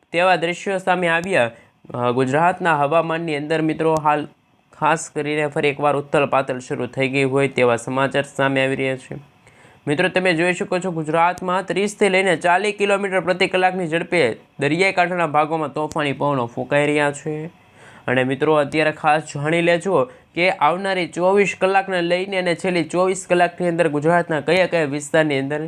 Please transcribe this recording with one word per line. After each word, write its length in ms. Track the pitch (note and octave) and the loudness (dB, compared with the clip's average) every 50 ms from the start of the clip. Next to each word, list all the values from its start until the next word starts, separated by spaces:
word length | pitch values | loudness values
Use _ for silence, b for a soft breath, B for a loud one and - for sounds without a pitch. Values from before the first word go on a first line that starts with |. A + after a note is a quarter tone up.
| _ - | _ -4
તેવા 240 | - E3+ F3+ F#3+ F3+ | 0 2 4 4 2
દ્રશ્યો 420 | E3 E3+ E3+ F3 - - G3+ G3 F#3 | 2 2 -2 -4 -4 -4 -4 -4 -2
સામે 300 | F#3+ F#3 F3+ F3+ F3+ E3 | 0 0 0 0 0 0
આવ્યા. 420 | E3 E3+ E3+ G3 F#3 C3+ A#2 A2+ B B B B B _ _ - | 0 -2 -2 0 0 0 0 0 B B B B B _ _ -12
અ, 220 | - B2 A#2+ B2 | -6 -2 -2 0
ગુજરાતના 640 | A#2+ C3 C3+ B2+ C3 D#3 E3+ F3+ F#3 F3+ F#3 E3+ D#3 | 0 0 0 0 2 2 2 2 0 0 0 0 2
હવામાનની 600 | C#3+ C#3+ C#3 D#3+ E3+ E3 E3 D#3+ E3 E3+ E3 D3+ | 2 2 2 2 0 0 0 -4 -4 -4 -4 -4
અંદર 260 | C#3+ D3+ D3+ D#3+ D#3+ | -4 -2 -2 -2 0
મિત્રો 320 | D#3+ D#3 D3+ D#3 D#3+ D#3+ D#3+ | 0 0 0 0 0 0 0
હાલ 340 | D#3 D3 D3+ D3 D3+ - - _ _ _ _ _ _ _ _ | 2 2 0 0 0 -2 -8 _ _ _ _ _ _ _ _
ખાસ 320 | - - - D3 D#3+ E3 - - | -8 -2 0 0 0 0 -2 -8
કરીને 360 | - D3+ D3 D3 D3+ D3+ D3+ C#3+ | -8 -6 -4 -2 -2 -2 -2 -2
ફરી 200 | - D#3+ D3 D3 | -2 0 0 0
એકવાર 260 | C#3 D3 D3 D3 C#3 | 0 0 0 0 0
ઉથલ 300 | C#3+ C#3+ - - D3+ C#3 | 0 -2 0 0 0 2
પાથલ 320 | A#2+ C#3 C3+ C3 C#3 C3 B2+ | 2 0 0 0 -2 -6 -8
શરૂ 260 | B2 - D3 B2 B2 | -6 -8 -6 -6 -6
થઈ 220 | B2 - C#3 C3+ B2+ | -6 -2 -2 -2 0
ગઈ 160 | C3+ C#3 C3+ | 2 0 2
હોય 240 | C3 C3 C#3 C#3 C3+ | 2 2 2 0 2
તેવા 280 | C3+ B2+ B2 A#2+ A#2 | 2 2 2 4 2
સમાચાર 480 | A2+ - C3+ B2+ C3+ C#3 C3 C3+ C#3+ C#3 | 0 -2 -4 -2 0 0 0 0 -2 -4
સામે 340 | - - - C#3 C#3 C3+ C3 | -2 -2 -2 0 0 2 2
આવી 160 | C3+ C3+ C3+ | 0 0 0
રહ્યા 200 | C3+ C3+ C3 C3 | -2 -2 -4 -4
છે. 200 | B2+ - - C#3+ C#3+ - _ _ _ b b b b b b b b b | -6 -8 -14 -16 -16 -16 _ _ _ b b b b b b b b b
મિત્રો, 220 | C#3+ D3 F#3 F#3 F3+ | -4 0 0 0 0
તમે 260 | - F#3 F3+ F#3 E3+ | 0 0 2 2 2
જોઈ 200 | D#3 F3 F3+ F3 | 2 2 0 0
શકો 240 | - G3 F#3 F3+ F3+ | -2 -4 -4 -4 -4
છો 120 | F3+ F#3 | -4 -4
ગુજરાતમાં 720 | E3 D#3+ D#3 D#3 D3+ E3 E3+ F3 F3+ - F#3 F3+ F3+ F#3+ F#3 | -6 -6 -4 -2 0 2 2 2 0 -2 -4 -2 -2 -2 -2
ત્રીસથી 460 | F#3 E3+ F3+ G3+ G3+ G#3 - G#3+ G3 | -2 -2 -2 -2 -2 0 0 0 2
લઈને 240 | F3+ F#3 F#3+ F#3+ E3 | 2 2 2 2 0
ચાલીસ 400 | D#3 - F3 F3 F#3+ G#3 G#3 G3+ G#3 | 2 2 2 2 2 2 -2 -2 0
કિલોમીટર 420 | G3+ G3+ G3+ G3 G3+ F#3+ F#3 F#3 | 0 0 2 0 0 0 -2 -2
પ્રતિ 280 | E3 F3 F#3 F#3 F#3+ F3+ | 0 0 0 0 0 0
કલાકની 380 | - F#3 F#3 F#3 F3+ F#3+ F3+ | 2 2 2 2 0 0 -4
ઝડપે 340 | D3+ D#3+ E3+ F3+ - F3+ E3+ C3+ A2+ G#2+ - - _ _ - | -2 -2 -2 -2 0 2 2 2 2 0 -4 -12 _ _ -4
દરિયાઈ 320 | C#3 C#3+ D#3 E3+ F#3+ G3 | -2 0 2 2 2 2
કાંઠાના 340 | F#3 F#3 F3 E3+ F#3 F3 E3+ | 2 2 0 0 0 -2 -2
ભાગોમાં 460 | D3+ C#3+ D3+ D#3 D3 E3 D#3+ D#3 C3+ | 0 2 0 0 0 0 -4 -4 -4
તોફાની 400 | - D#3 D3+ D3 - D#3+ D3 C#3+ | -4 -4 -6 -4 -2 -2 -2 -2
પવનો 340 | C3+ C#3 C#3+ C#3+ C#3 C3 A#2 | -2 -2 0 0 0 0 -2
ફૂંકાઈ 400 | A#2 - B2+ B2+ B2+ C#3+ C#3+ D3 | -4 -6 -8 -4 0 2 2 2
રહ્યા 260 | D3+ D3 D3+ D3 C#3+ | 2 2 2 0 0
છે. 220 | C#3+ C#3+ - D#3 D3+ D3+ D#3 E3 - _ B B B B B B B B B | -2 -4 -8 -8 -8 -8 -10 -12 -16 _ B B B B B B B B B
અને 180 | B2 B2 C3 B2+ | 0 0 2 2
મિત્રો, 280 | C3 C#3 C3 D3+ D3+ D#3 | 0 0 0 2 2 4
અત્યારે 360 | D3+ C#3+ C3+ D3+ D#3 D3+ D#3 | 2 2 0 0 0 0 0
ખાસ 420 | D3+ - - D#3 D3+ D#3 D#3 - - | -2 0 0 2 2 2 0 -6 -8
જાણી 280 | C#3+ C#3+ D#3 E3 E3+ | -4 -2 0 0 2
લેજો 420 | E3+ F3+ E3+ E3+ F3 G3 F#3 C#3 B2 B B B B B - | 2 2 0 0 0 0 2 2 0 B B B B B -4
કે 180 | E3 F3+ F#3 - - | 0 0 0 2 2
આવનારી 480 | D3 D3 E3+ F#3 G3 G3 F#3+ F#3 E3+ D3+ | 2 0 2 0 -2 -2 -2 -2 -4 -4
ચોવીસ 480 | - E3 F3+ F#3 G3 G#3 G3 F3 - - | -4 0 2 4 4 4 2 2 0 0
કલાકને 400 | F#3+ F#3+ G3 G3 F#3+ F#3+ F#3 F3 | 0 2 2 2 0 0 -2 -2
લઈને 360 | E3+ E3+ F3 F3+ F#3+ G3+ G3 F#3 | 0 0 0 -2 -2 -2 -4 -2
અને 160 | F3+ F3 E3 | 0 -2 -2
છેલ્લી 300 | - - F#3 F3+ E3+ D3+ | -2 -2 -2 0 0 -2
ચોવીસ 420 | D3 - F3 F#3 F#3 G3 F#3+ - | -2 0 0 0 0 0 -4 -2
કલાકની 420 | - F3+ F3 F3 E3+ E3+ - F3+ F3 | 0 2 2 2 0 0 -4 -4 -2
અંદર 200 | E3 E3 E3 D#3+ | 0 0 0 0
ગુજરાતના 520 | D3 D3 C#3+ E3 F3 F3 E3+ - D#3+ D3 | 0 0 2 2 2 2 2 0 -4 -2
કયા 260 | C#3+ D3+ F3 F#3 F3+ | 0 0 2 2 2
કયા 200 | E3+ F3 E3 D#3 | 2 0 0 0
વિસ્તારની 520 | C3+ C#3+ D3 C#3+ - - D#3+ D#3 D3+ C#3 C3+ | -2 -4 -6 -6 0 2 2 2 2 0 0
અંદર 240 | C3+ C#3 D3+ D3+ D#3+ | -2 -2 -4 -4 -6